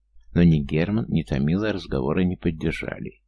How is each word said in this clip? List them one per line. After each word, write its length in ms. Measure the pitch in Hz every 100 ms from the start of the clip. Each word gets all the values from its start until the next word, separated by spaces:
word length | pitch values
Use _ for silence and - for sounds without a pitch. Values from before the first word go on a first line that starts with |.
| _ - -
но 100 | 82
ни 180 | 87 78
Герман, 460 | 69 76 90 107 123
ни 140 | 82
Томила 500 | - 67 73 92 107
разговора 480 | 98 82 67 65 82
не 160 | 90 90
поддержали. 880 | 90 80 82 - - - - -